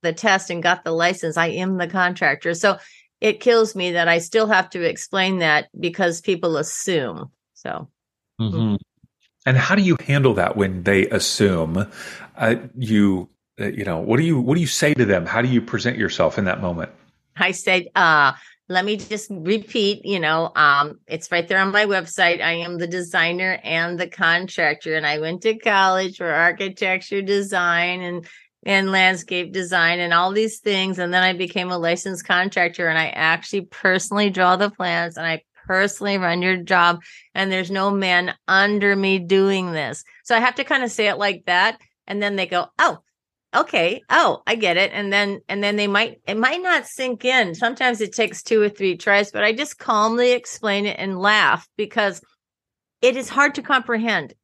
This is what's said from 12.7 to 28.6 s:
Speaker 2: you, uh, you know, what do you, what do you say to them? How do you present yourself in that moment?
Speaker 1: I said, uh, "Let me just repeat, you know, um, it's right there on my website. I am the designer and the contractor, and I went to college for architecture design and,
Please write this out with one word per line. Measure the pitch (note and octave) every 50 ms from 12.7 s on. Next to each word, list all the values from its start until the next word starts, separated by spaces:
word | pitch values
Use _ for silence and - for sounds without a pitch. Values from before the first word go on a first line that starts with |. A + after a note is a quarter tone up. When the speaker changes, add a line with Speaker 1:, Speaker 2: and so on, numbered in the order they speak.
| _
Speaker 2:
you, | B2+ B2+ G#2+ A2 G#2 G2+ G2+ F#2+ F#2 F2+ _ _ _ _ _ _ -
uh, | -
you | G2+ - - G2+
know, | G2+ E2+
what | D#2+ - G#2+ A2+
do | B2+ E3
you, | E3+ D#3+ C3
what | B2 B2 D3
do | E3+
you | E3
say | C#3 - - - D3+ D3+
to | B2+ A#2+
them? | G2+ G2 F2+ E2+
How | - - A2+
do | A#2+ B2+
you | B2+ A#2
present | A2 - - G#2+ G2+ A#2+ -
yourself | A2+ G#2+ F2 - - F2 D#2+ -
in | - G2+
that | F2+ - -
moment? | - F2+ F2 E2 D#2+ - - _ _ _ _ _ _ _ _
Speaker 1:
I | - F3+ F#3
said, | F#3+ - - F#3+ F#3 F#3 F3 - _
uh, | G3 F#3 E3 D#3 D3+ C#3+ C3+ C3 - - - - _ _ _
"Let | F3+ F#3 F#3
me | G#3 G#3+
just | G3+ - - G#3+ G3+ - -
repeat, | G3+ F3+ D#3 F3 G#3+ A3 G3+ - - A#3+ G#3 G3+ G#3 - -
you | G3 G3+ F#3
know, | D#3+ D3+ D#3 D#3+ E3 D#3+ -
um, | - D3+ D3 C#3+ C#3+ D3 D3+ - _ _
it's | _ D#3 D#3+ - -
right | F3+ E3+ E3
there | E3+ G3 F#3+
on | F#3+ G3
my | G3 G#3 G#3+
website. | G3+ G3+ F#3+ F3 E3 - - F#3 F3 E3+ -
I | G#2+ E3
am | E3+ E3+ E3+ E3+ F3
the | E3+ F3
designer | F3 F3 F#3 F3 E3+ - F3 E3 E3+ E3+ F3+ F#3 F#3 F#3 - -
and | - E3 E3 E3+ E3+ F3
the | E3+ F3+ E3+
contractor, | - - F#3 E3 E3 F3 F#3 F#3 - - E3+ D3+ D#3 D#3 - E3 D#3
and | D#3+ D3+
I | D3 D3 D3+
went | D#3 D#3+ E3+ F3+ F#3
to | A3 A3
college | A3 - A#3 G#3 G3 F#3+ F#3+ F#3+ F#3 F#3+ F3+ F#3+
for | - F#3 E3+
architecture | D3+ D#3 E3+ F3 E3+ - G3+ F#3+ F#3+ - G#3+ F#3+ F#3 F#3 F#3 - G3+ G3+
design | G3 F#3+ G3+ G3+ G3+ G3 G3 F#3 F3 F3 E3+ E3+ E3+ F3+ F3+ F#3
and, | F3+ F3 F3 F3 E3+ - - - _ _ _ _